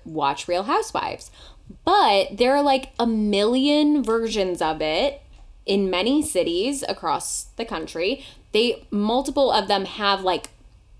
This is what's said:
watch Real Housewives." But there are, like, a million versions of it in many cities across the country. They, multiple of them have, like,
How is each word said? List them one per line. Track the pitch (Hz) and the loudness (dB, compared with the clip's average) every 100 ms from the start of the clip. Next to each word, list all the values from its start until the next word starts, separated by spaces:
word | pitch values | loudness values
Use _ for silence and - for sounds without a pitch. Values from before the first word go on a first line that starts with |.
| - | -10
watch | 156 143 139 - | -2 -2 -2 -2
Real | 175 | -2
Housewives." | 202 359 440 - 165 - - - - - - - | 0 -2 -2 -4 -6 -8 -14 -20 -20 -20 -20 -8
But | - 403 294 202 185 202 | 0 2 4 4 2 0
there | 240 285 | 2 4
are, | |
like, | 285 269 262 - | 4 2 0 -4
a | 233 | 0
million | 220 214 202 208 254 277 294 302 294 | 0 2 2 2 2 4 4 4 2
versions | 220 226 226 214 185 175 | 2 0 0 -2 -2 0
of | 160 156 | -2 -2
it | 156 160 269 - - - - - - | -2 0 -2 -4 -14 -20 -20 -12 -2
in | 202 190 | 0 0
many | 180 214 294 | 0 2 2
cities | 302 185 170 170 226 285 - | 0 0 0 0 -2 -2 -6
across | 190 165 139 - - - - | -6 -4 -4 -4 -8 -10 -10
the | 233 | -8
country. | 175 160 170 180 269 - - - | -8 -8 -4 -2 -4 -8 -20 -4
They, | 214 240 - - | 0 0 0 -4
multiple | 208 208 240 277 277 269 | -2 0 0 -2 0 2
of | 220 196 | 2 2
them | 202 | 0
have, | 190 - 202 196 | -2 -4 0 0
like, | 185 170 - - - - - - | 0 -2 -4 -20 -20 -20 -20 -20